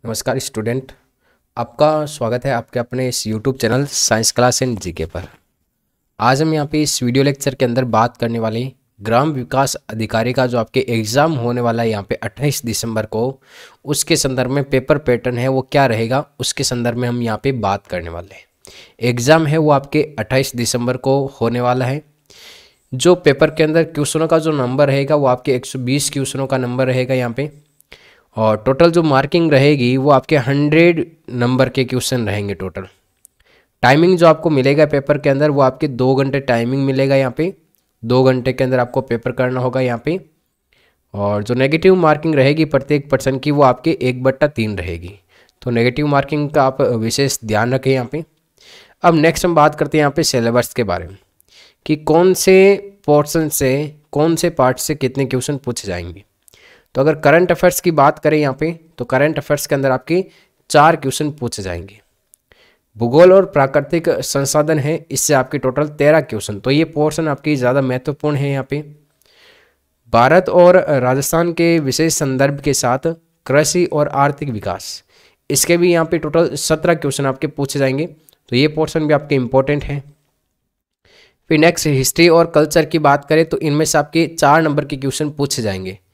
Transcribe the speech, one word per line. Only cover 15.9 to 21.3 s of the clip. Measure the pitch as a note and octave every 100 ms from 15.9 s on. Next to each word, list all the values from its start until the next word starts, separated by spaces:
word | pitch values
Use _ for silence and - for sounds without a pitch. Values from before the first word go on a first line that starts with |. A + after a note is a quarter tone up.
| A2+ A2+ C3 D3+ -
उसके | B2+ -
संदर्भ | C#3 B2 A#2+ A#2
में | B2
हम | A#2+
यहाँ | A#2 G#2+
पे | C#3
बात | C3 G2 G2+ _
करने | F2+ E2
वाले | E2+ F2+ -
हैं। | _ _ - - - _
एग्जाम | A#2+ A#2+ B2 D#3+ D3+
है | D#3+
वो | D3+
आपके | C#3+ C#3+ D3+ D3+ D3
अट्ठाईस | G#2+ C3 C3+ A#2
दिसंबर | A#2 B2 A#2+ B2+
को | C3+ C#3 C3+